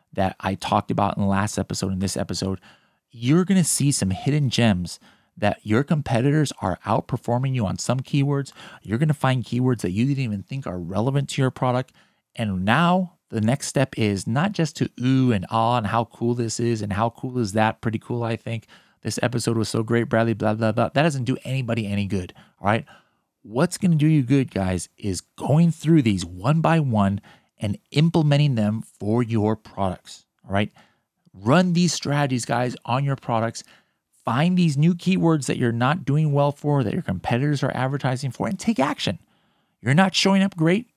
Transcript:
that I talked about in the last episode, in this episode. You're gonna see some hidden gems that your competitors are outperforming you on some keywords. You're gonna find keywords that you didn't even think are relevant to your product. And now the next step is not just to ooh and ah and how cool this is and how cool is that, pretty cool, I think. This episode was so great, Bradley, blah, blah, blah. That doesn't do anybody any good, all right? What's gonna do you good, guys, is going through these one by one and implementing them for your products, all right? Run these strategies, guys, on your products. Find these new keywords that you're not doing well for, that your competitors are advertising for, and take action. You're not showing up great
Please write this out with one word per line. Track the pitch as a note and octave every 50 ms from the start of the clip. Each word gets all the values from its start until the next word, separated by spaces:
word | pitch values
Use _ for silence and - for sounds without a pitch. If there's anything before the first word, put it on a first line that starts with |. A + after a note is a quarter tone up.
| _ _
that | - F#2+ F#2+ F#2 - -
I | - F#2+ G2
talked | - - - G#2+ G#2 - -
about | G2+ - G#2 G2+ -
in | -
the | G2+ G2
last | G2 F#2+ G2+ G#2 - -
episode, | F#2+ - F#2+ - - F#2+ F#2+
in | F#2
this | G2 F#2 - -
episode. | F2 - F#2 - F#2+ F#2+ F#2+ - - - - _ _ _ _ _ _ _
You're | - A#2 A#2 B2 D3+ F3+ F#3
gonna | F3+ G3 F#3+ D#3+
see | - - - C#3 C#3+
some | C3+ - - F#2+
hidden | F#2+ - - - C#3+ D3+ C#3+ A#2
gems | - - A#2+ A2+ G2+ F2+ F2 E2 - - _ - _ _ _ _ _ -
that | G#2 G#2 - - -
your | G#2 G#2+ A#2 C#3+
competitors | - F3 D3+ - - B2+ A2 B2 C#3+ D3 D#3 D3 - - -
are | - G2 E2+ - -
outperforming | G2+ G#2+ - - - - A#2 - - A#2+ B2 C3 C3+ C3
you | B2+ G#2+
on | F2 - -
some | - - B2 C3
keywords. | B2+ - - C#3+ C#3 C#3+ C#3+ C#3 C#3 - - - - - - -
You're | - E2+ G#2 A#2+
gonna | D#3+ D3+ D3
find | - - C3 C3 B2+ A2
keywords | - - A#2+ B2+ B2+ B2+ G#2+
that | - F2+
you | F2+ G#2+ A#2+
didn't | C#3 C#3+ C3+ C3+
even | A2+ G#2 G2 -
think | - C3+ C#3 B2+ -
are | F2+ F2+
relevant | E2+ E2 F#2+ G#2 A2+ C3+ C3+ C#3+ C#3 -
to | - -
your | C3+ C3
product. | B2+ - C3+ B2+ B2 B2+ C3 - _ _ _ _ _ _ _ _ _
And | - A2+ G#2+ F#2+ F2+ F#2
now | G#2 A#2 D3+ F3 E3+ F3+ F#3+ F#3 E3+ - _ _ _
the | - A2
next | G#2 A2+ C3+ - - -
step | - C#3+ C3 - - -
is | A2+ G#2 G2+ F#2+ - A2+
not | A2+ C#3 E3 G#3
just | G#3+ - E3 D3 - -
to | B2+ - - -
ooh | A#2+ C3 C3 C3 C3 B2
and | A2+ G2 F#2 -
ah | - A2+ A2+ A#2 B2 B2
and | G#2+ G#2
how | A2+ A#2 A#2
cool | - - - A#2 A#2+ B2
this | B2 A#2 A2+ - -
is | A#2 A#2 A#2 A2
and | A2 G#2
how | F#2+ G2 A2+ A#2
cool | - - - C3 B2 B2+
is | A#2 G2 G2+
that, | G#2+ G#2+ A2 A2 -
pretty | - A2+ G#2+ A2
cool, | - - B2 A#2+
I | A#2 A2+ A#2
think. | A2 - B2 A#2 A2+ - - - - _ _ _ _
This | - G#2+ - - -
episode | A#2+ B2 A#2+ - - A#2
was | A2+ G#2+ -
so | - A2+
great, | A2 A2+ A#2 A#2 A#2 -
Bradley, | - A2+ A2+ A#2 A2+
blah, | G#2 G#2+ G#2+ A2
blah, | A2 A2+ A2 G#2+
blah. | A#2+ A#2 -
That | - C#3 D3+
doesn't | E3+ C#3+ C3+ A#2+
do | A2 - - -
anybody | C3+ C3 C3 B2+ A2+ A#2 A#2 G#2+ G2+
any | G2+ G2+ G2+
good, | F#2+ G#2 F#2+ F2+ - - - - _ _ _
all | - G2
right? | A2 A2+ - - - - _ _ _ _ _ _ _ _
What's | - G#2 G#2+ B2+ E3 F3+ - -
gonna | - F3+ E3
do | D3+ D3 D#3
you | D#3 D3 B2+
good, | A#2 C#3+ C#3 C3 -
guys, | - G2 F#2+ F#2 F#2 F2 - - _ -
is | - G2+ F#2 -
going | - _ _ - - - C#3 D#3+ E3+ E3+
through | D#3 - - D3+ E3 D#3
these | A#2+ A2+ G2+ F#2 F2
one | E2+ F2+ F2+ F#2+ B2+ D#3 E3
by | D3+ D3+ E3 E3
one | D3 C3 A2+ G#2 G2 G2 G2+ F#2+ - - - _ _ _ _ _
and | A#2 G#2 G2 - _ _
implementing | - C#3+ D#3 E3+ - F3 D3+ D3+ C#3+ C#3+ D3 D3 C3
them | A2 G#2 G#2 G#2+ A2+
for | - - - - G2+ G#2 A2 A#2+ A#2+
your | A2 A#2 A2 G#2 G#2+ A2
products, | - - - - - G2 F#2 E2+ - _ - - - _ _ _ _ _
all | -
right? | F#2+ G2 G#2+ G#2 - - - _ _ _ _ _ _ _ _ _ -
Run | F2+ G2 A2+ C#3+ F3+ F#3 F3+
these | E3+ E3+ F3+ E3+ -
strategies, | - - - C#3+ D3 D3 C3 C3 A#2+ -
guys, | - C3 A#2+ B2+ B2+ A2 - -
on | - A#2 C3+ C#3+
your | C#3 C#3
products. | - - - A#2+ A2+ A2+ A#2 A#2 - - _ - _ _ _ _ _ _ _ _ _ _
Find | - A2+ C3 D#3 F3+ F#3 F3+
these | F3 E3 C#3 C#3
new | D3+ E3+ F#3
keywords | F3 - F3+ F#3 F3+ E3+ E3 D#3+ D3+ C3
that | - - -
you're | B2+ A#2
not | A#2 A#2 A#2+ C3 D3+ F#3 B2
doing | C#3 C#3 D3+ D#3 D3+ C#3
well | C#3+ C#3+ C#3+
for, | C#3+ - - D3 D3 C#3 A#2+
that | G2+ -
your | F#3
competitors | - - F#2+ F2+ - - - A#2 C#3+ D3 D3 C3+ D3
are | B2+ -
advertising | - B2+ C3 C#3+ C3+ - C3 B2+ B2 C#3+ B2+
for, | - - -
and | - G3 -
take | - A#3 A3+ -
action. | B3+ D4 D4+ - - - F3 - _ _ _ _ _ _ _ _ _ _ _ _
You're | - A2+ C#3
not | E3+ F#3+ - -
showing | - - F#3+ G3 F#3+ F#3+
up | G3 - F3
great | D#3 E3 F#3 G#3 B3 - _